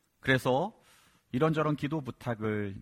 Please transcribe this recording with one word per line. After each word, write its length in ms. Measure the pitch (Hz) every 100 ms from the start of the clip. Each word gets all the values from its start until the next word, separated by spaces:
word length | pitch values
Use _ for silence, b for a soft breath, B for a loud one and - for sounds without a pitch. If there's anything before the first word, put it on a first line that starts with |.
| b _
그래서 540 | - 131 135 127 190 - b b b b b
이런저런 440 | 127 156 156 151 147
기도 240 | 147 160
부탁을 800 | 127 - - 110 110 107 101 104